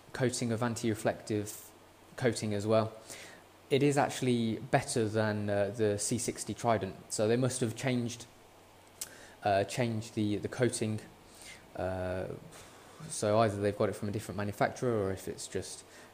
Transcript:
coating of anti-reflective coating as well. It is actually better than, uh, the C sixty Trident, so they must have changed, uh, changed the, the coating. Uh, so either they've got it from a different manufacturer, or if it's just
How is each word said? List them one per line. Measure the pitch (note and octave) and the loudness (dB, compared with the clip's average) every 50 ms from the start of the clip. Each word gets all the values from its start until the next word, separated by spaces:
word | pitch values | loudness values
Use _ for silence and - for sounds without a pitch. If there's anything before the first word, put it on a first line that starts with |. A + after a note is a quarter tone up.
| - - - | -18 -12 -4
coating | - C3+ A#2+ A#2+ - B2+ A#2 | -2 0 0 0 0 -2 -2
of | A2+ G#2+ | -2 0
anti-reflective | A#2+ A#2+ A2+ A2 - A#2 G#2+ - - A#2+ G2 - - - A2 G#2 G#2 G#2 - - - - - - - - - - - - - | 0 -2 -2 0 0 0 0 2 0 0 -2 -2 -2 -2 -2 -2 -2 -4 -8 -12 -14 -18 -20 -20 -20 -20 -20 -20 -20 -16 -6
coating | - C3 A#2+ A2 - B2 G#2+ G#2 | 0 0 2 2 2 0 -2 -2
as | G2+ G2+ G#2+ | 0 2 4
well. | A2 A2 A2 A2 - - - - - - - - - - - - - - - - | 4 4 4 2 -2 -8 -14 -16 -16 -16 -16 -16 -18 -20 -20 -20 -20 -20 -4 0
It | C#3+ C3+ | 2 4
is | C#3 D3 C#3 C#3+ | 4 4 4 4
actually | C3 - - - C3 B2+ B2 A#2+ A#2 A2+ A2 - - - | 2 2 0 0 0 2 2 2 2 0 0 -2 0 2
better | - C#3+ - - - B2 A2+ A2 | 2 2 2 2 0 0 0 2
than, | G#2 A2 A2 G#2+ G#2 G#2 G#2 G#2 | 2 2 2 2 2 0 0 0
uh, | G2+ G2+ G2+ G2 G#2 | 2 2 2 2 2
the | A#2+ A2 G#2 G#2 G2+ | 2 2 2 2 2
C | - - B2 A2 | 0 0 -2 0
sixty | - - A2+ - - - G#2+ | 0 -2 -4 -4 -6 -8 -6
Trident, | - - A#2 A2+ G#2 F#2+ F#2+ F2+ - - - | -2 2 2 2 2 2 -2 -6 -10 -12 -6
so | - - A2 G#2+ | -2 0 2 4
they | A#2 | 4
must | B2 B2+ B2 B2 - | 4 2 2 0 0
have | B2 A2+ A2 | -2 -2 -2
changed, | - - C3+ B2 B2 A#2+ A#2 - - - - - - - - - - - - - - - - - - - - - - - - - - - | -2 -2 0 0 0 0 -2 -4 -8 -14 -18 -20 -20 -20 -20 -20 -20 -20 -20 -20 -20 -20 -20 -16 -12 -12 -12 -12 -14 -20 -20 -12 -4 0
uh, | G#2 G2+ G2 G2+ | 2 4 4 4
changed | - - - B2 A#2+ A2+ A2 A2 - - | 2 0 0 0 0 0 -2 -4 -4 -2
the, | A2+ G#2+ G#2 G#2 G2 | 0 2 2 2 0
the | G2 G2+ | -2 -4
coating. | - - B2+ A#2 A2 - A#2 G#2+ G#2+ G#2+ - - - - - - - - - - - - - - - | 0 2 2 2 2 2 -2 -2 -2 -2 -6 -10 -18 -20 -20 -20 -20 -20 -18 -18 -18 -18 -18 -14 -8
Uh, | - F#2+ F#2 F#2 F#2 F#2 F#2 F#2 F#2 - - - - - - - - - - - - - - - - D#3 D#3+ | -4 -4 -2 -2 -2 -2 -2 -2 -4 -4 -6 -8 -10 -12 -16 -18 -20 -20 -20 -20 -20 -20 -20 -18 -16 -12 -10
so | - - - G#2 G#2 A2 | -6 -2 2 4 4 6
either | A#2 A2 G2+ G2+ | 4 4 2 2
they've | G2+ G#2 G2+ - | 2 2 2 2
got | A2 G2+ | 2 0
it | - | 0
from | - - G#2 | 0 -2 -4
a | |
different | G2+ A2 - - G2 G2 | -2 -4 -4 -6 -6 -4
manufacturer, | G2+ G#2 G2+ - C3+ - - - - B2 A#2 G#2+ G2 | -4 -4 -2 0 0 0 0 0 -2 0 0 2 0
or | F#2+ | 0
if | F#2+ F#2+ - - | -2 -4 -6 -8
it's | - - - - | -10 -8 -8 -8
just | - F#2+ F2+ - - - - - - - - - | -6 -6 -6 -6 -10 -14 -16 -18 -20 -20 -20 -20